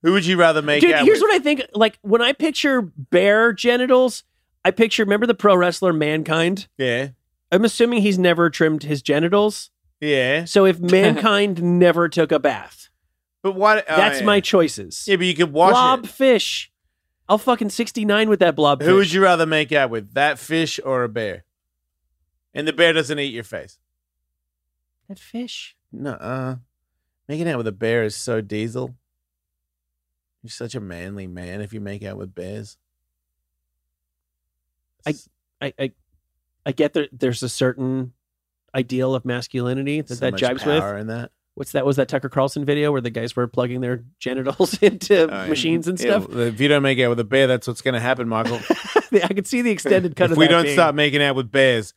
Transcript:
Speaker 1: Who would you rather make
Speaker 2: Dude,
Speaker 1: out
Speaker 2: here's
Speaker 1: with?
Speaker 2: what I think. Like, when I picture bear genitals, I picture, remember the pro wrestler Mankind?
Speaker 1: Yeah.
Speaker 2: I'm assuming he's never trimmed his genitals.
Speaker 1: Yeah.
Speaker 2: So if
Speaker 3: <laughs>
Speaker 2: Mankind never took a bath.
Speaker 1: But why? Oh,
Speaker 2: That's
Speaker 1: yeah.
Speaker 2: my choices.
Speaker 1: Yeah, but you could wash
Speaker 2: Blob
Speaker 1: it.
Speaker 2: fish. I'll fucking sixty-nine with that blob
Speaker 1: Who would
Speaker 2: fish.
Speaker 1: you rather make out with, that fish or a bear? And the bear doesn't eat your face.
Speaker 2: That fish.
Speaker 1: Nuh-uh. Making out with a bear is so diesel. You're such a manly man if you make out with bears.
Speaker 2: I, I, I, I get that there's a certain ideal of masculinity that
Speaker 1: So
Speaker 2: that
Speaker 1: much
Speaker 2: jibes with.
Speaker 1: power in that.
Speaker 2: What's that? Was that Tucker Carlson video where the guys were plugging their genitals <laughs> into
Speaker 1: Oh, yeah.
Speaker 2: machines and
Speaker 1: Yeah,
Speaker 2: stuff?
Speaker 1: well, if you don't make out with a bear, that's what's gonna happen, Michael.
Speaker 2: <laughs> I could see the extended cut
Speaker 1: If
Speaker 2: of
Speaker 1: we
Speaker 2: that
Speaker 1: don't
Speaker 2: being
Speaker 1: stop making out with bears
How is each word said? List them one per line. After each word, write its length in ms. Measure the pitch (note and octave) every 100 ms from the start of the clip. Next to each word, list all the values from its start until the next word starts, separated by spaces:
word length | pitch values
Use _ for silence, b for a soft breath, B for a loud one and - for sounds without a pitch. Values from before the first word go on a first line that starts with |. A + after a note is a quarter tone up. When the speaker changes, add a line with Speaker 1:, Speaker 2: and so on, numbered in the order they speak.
Speaker 1:
Who 100 | D#3+
would 120 | G3 F3
you 100 | F3+
rather 220 | E3+ D#3
make 180 | D3 D3
Speaker 2:
Dude, 100 | F4
Speaker 1:
out 120 | D#4
Speaker 2:
here's 160 | C4 G#4+
Speaker 1:
with? 80 | G#4
Speaker 2:
what 60 |
I 40 | G4
think. 240 | C#4+ D4 B3+
Like, 240 | G#3+ A3 -
when 180 | G#3 A3+
I 100 | A#3+
picture 480 | C#4 D#4+ - D4 C4
bear 720 | F#3+ D3+ C3+ F3 G3 G#3+ A#3
genitals, 720 | G#3 A#3+ B3 B3+ B3+ B3+ - _ _ _ _
I 60 | F3+
picture, 320 | F#3+ A3+ -
remember 220 | G#3 G3+ A#3
the 80 |
pro 200 | G#3+ G#3 F#3
wrestler 360 | F3 E3 F#3
Mankind? 760 | D#3+ D3+ D#3 D#3 D#3+ E3 G3 - -
Speaker 1:
Yeah. 300 | C3 A#2+ C#3 - _ _ _
Speaker 2:
I'm 120 | F#3+
assuming 380 | A3+ - A#3 A#3+
he's 160 | G3+ F#3
never 300 | F3+ E3+ E3+
trimmed 320 | - D#3+ D#3
his 180 | C#3+ D3
genitals. 680 | - D3 E3+ G3+ G#3+ G#3 - _ _ _
Speaker 1:
Yeah. 440 | D3+ C#3 B2+ D3 E3+
Speaker 2:
So 180 | G3+ F#3+
if 140 | E3+
Speaker 3:
<laughs> 0 |
Speaker 2:
Mankind 840 | F3 F#3 F#3+ - G#3+ G3+ G3+ E3+
never 460 | F3 F3 F3 E3+ E3+
took 240 | F3 D#3
a 60 | D3+
bath. 500 | C#3 A2 E2+ - - _ _ _ _ _
Speaker 1:
But 100 | F#3+
why? 260 | F#3+ G#3 G#3+
Oh, 160 | - D#3+
Speaker 2:
That's 240 | G3+ C3+
Speaker 1:
yeah. 60 | G#3
Speaker 2:
my 140 | G#3
choices. 640 | - G3 E3 - F#2 - -
Speaker 1:
Yeah, 100 | G3
but 100 | F3+
you 80 |
could 180 | D#3 E3+
wash 180 | C#3+ F3+
Speaker 2:
Blob 320 | B3 B3+ C4
Speaker 1:
it. 60 | -
Speaker 2:
fish. 600 | - C4+ A#3 - - - _ _ _ _ _ _
I'll 100 | G#3
fucking 320 | C4 A#3+ G#3+
sixty-nine 580 | - A#3 - G#3 G#3 A3
with 120 | G#3
that 140 | F3 D3+
blob 260 | D3 C#3
Speaker 1:
Who 140 | D3+ F#3+
would 100 | G3
Speaker 2:
fish. 80 |
Speaker 1:
you 80 | F3+
rather 240 | F#3+ E3+ D#3+
make 240 | D#3 D3+
out 160 | D3+ C3
with, 220 | A2+ G2+
that 240 | B2 C#3+ C3+
fish 400 | - D#3+ D#3+ -
or 200 | C3+ C3
a 40 | A#2+
bear? 360 | A2 G#2+ F2 _ _ _ _ _ _ _ _ _ _ _
And 140 | C#3 D#3
the 40 |
bear 180 | C#3 E3+
doesn't 260 | D#3+ C3 D3
eat 140 | C#3
your 120 | A2+
face. 340 | A2 F#2 F2 _ _ _ _ _ _ _ _ _ _ _ _ _ _
Speaker 2:
That 100 | G3
fish. 560 | - A#3 B3 - - _ _
Speaker 1:
Nuh-uh. 680 | - C#3 A#2+ G#2 C3 C3 B2+ _ _ _ _ _ _ -
Making 200 | D3+ E3+
out 80 | C3+
with 100 | A2
a 60 |
bear 320 | F#2+ A2+ A#2
is 100 | A2
so 280 | G#2 - A2+
diesel. 520 | G2+ G#2+ A2 A#2+ B2+ B2 _ _ _ _ _ _ _ _ _ _ _ _ _ _
You're 80 | A2+
such 240 | - A#2+
a 60 | B2+
manly 460 | G2+ E2+ F2+ G2+ F#2+
man 340 | F2 F2+ F#2+
if 100 | G#2
you 80 | G#2+
make 220 | G2+ G2+
out 140 | G#2 G2
with 160 | G2
bears. 420 | F#2 F2+ G#2+ G#2 - _ _ _ _ _ _ _ _ _ _ _ _ _ _ _ _ _ _ _ _ _ _ -
Speaker 2:
I, 80 | D3+ _ _ _ _
I, 120 | C#3 -
I, 140 | C3+ _ _ _ _ _ _ _ -
I 60 |
get 200 | C3 D3
that 140 | E3+ D3
there's 300 | B2+ C3 A#2+
a 60 | B2+
certain 640 | - C3 B2+ C3 C3 B2+ _ _ _ _ _ _
ideal 400 | C3+ B2 B2+ C3
of 100 | C3
masculinity 760 | B2+ A#2+ A#2+ C3 B2 C3 C#3 D3
that 80 | D3
Speaker 1:
So 20 | B2
Speaker 2:
that 160 | C3
Speaker 1:
much 80 | G2
Speaker 2:
jibes 240 | B2 C3
with. 160 | D3+ D3+
Speaker 1:
power 160 | G2+ G2+
in 80 | A2
that. 220 | A2+ A#2+ _ _
Speaker 2:
What's 180 | - C#3
that? 120 | -
Was 120 | C3+ C#3
that 120 | C3
Tucker 200 | C#3+ C3
Carlson 360 | - C3+ D3+
video 280 | C#3+ D3 D3
where 80 | C#3+
the 100 | A#2+
guys 240 | A#2 A2+
were 120 | - B2
plugging 340 | - B2 B2+
their 240 | B2 B2 A#2+ _
genitals 600 | - C3 C3 - F#3 -
<laughs> 40 |
into 420 | G#3 G3 - G3+ E3
Speaker 1:
Oh, 120 | G2
yeah. 40 | -
Speaker 2:
machines 400 | D3+ D#3+ E3+ E3
and 100 | F3+
Speaker 1:
Yeah, 180 | A#3+ G3
Speaker 2:
stuff? 80 | F#3+
Speaker 1:
well, 120 | A#2+
if 200 | A#2 A2
you 80 | C#3+
don't 140 | D3
make 160 | C#3 B2+
out 100 | B2
with 100 | A#2+
a 40 |
bear, 220 | G#2+ C3+ C3+
that's 200 | B2 -
what's 160 | A#2
gonna 180 | - B2
happen, 280 | A#2 C3 A#2
Michael. 320 | A2 A#2 A#2+ - - -
Speaker 2:
<laughs> 260 | - -
I 160 | G#3 F3
could 120 | G3 G3
see 140 | B3+
the 80 | A#3+
extended 460 | G3+ - F#3+ F3+ D3
cut 100 | F3+
Speaker 1:
If 60 |
Speaker 2:
of 60 | D#3+
Speaker 1:
we 80 | D#3+
Speaker 2:
that 40 |
Speaker 1:
don't 100 | E3+
Speaker 2:
being 100 | D3+ C#3+
Speaker 1:
stop 180 | E3
making 280 | D3 D3 C#3+
out 140 | C#3+ C3
with 140 | A#2+
bears 420 | C#3 C3+ A#2 G#2